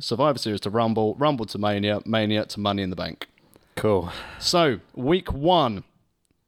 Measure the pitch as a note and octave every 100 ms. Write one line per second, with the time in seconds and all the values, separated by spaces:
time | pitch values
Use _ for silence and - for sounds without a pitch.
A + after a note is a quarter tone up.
0 | - A2+ D3+ B2+ A2+ G#2 G#2 A2 A2+ A2
1 | A2 A2 D3 C3+ G#2+ - G#2 G2+ G#2 G#2
2 | - A2+ G#2+ G#2+ - - G#2 G2+ F#2+ F2
3 | E2+ - - _ _ _ _ - A2 G2
4 | E2+ - - - - F3+ D#3+ G#2 - -
5 | B2+ F#3 - C#3 D#3 F3+ C3 G2 - _
6 | _ _ _ _